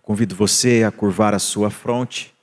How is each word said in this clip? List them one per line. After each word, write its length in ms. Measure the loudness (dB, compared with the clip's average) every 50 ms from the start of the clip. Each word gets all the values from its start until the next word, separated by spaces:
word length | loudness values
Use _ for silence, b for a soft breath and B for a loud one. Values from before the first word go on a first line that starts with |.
Convido 340 | _ -4 -2 -2 0 -2 0
você 480 | 0 0 2 2 2 2 4 4 4 4
a 80 | 2
curvar 420 | 0 0 -2 -2 2 2 2 2 2
a 60 | 0
sua 320 | -2 -4 -2 -2 -2 -2
fronte, 600 | -2 -6 -6 -4 -4 -4 -4 -6 -8 -12 -14 -14 _ _